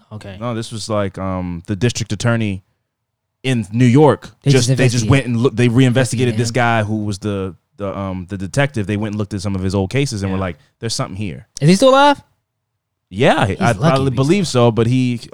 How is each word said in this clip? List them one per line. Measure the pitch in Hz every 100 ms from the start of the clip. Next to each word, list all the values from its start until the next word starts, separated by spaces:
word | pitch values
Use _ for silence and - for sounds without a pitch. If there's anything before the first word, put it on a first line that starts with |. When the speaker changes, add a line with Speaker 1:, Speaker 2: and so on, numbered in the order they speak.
| _
Speaker 1:
Okay. | 107 101 95
Speaker 2:
No, | 120
this | 113 113
was | 113 101
like, | 107 101 -
um, | 95 92 90 87 -
the | 101
district | 120 - -
attorney | 98 120 117 107 92 _ _ _ _ _ _ _ _
in | 127 123 95
New | 113 127
York. | 123 151 107 - _
Speaker 1:
They | -
Speaker 2:
Just, | 135 117
Speaker 1:
just | 127
Speaker 2:
they | 127
just | 120 107
Speaker 1:
investigated. |
Speaker 2:
went | 135 120
and | 117
loo-, | 127
they | 110 123
reinvestigated | 117 131 120 127 113 123 107
Speaker 1:
Investigated |
Speaker 2:
this | 117
Speaker 1:
him. |
Speaker 2:
guy | 117 120 117
who | 104 110 104
was | 98
the | 104 101 95 85 _ _
the, | 101 92
um, | 98 92 87
the | 98
detective, | 92 139 139 113 95
they | 104
went | 107
and | 104
looked | 107
at | 104
some | 98 95
of |
his | 95 98
old | 95
cases | 131 143 107
and | 98
were | 95
Speaker 1:
Yeah. |
Speaker 2:
like, | 95 80 _ _
"There's | 113
something | - 123 95
here." | 104 64 - -
Speaker 1:
Is | 151
he | 190
still | 262
alive? | 269 285 277 _ _ _ _ _ _ _ _ _
Speaker 2:
Yeah, | 95 147 277 104
Speaker 1:
He's | 92
Speaker 2:
I | 120
Speaker 1:
lucky | 104
Speaker 2:
probably | 151 135 135
Speaker 1:
if |
he's | 123
Speaker 2:
believe | 135 202 175
Speaker 1:
still | 127 120
Speaker 2:
so, |
but | 113 113
he, | 127 127 120 -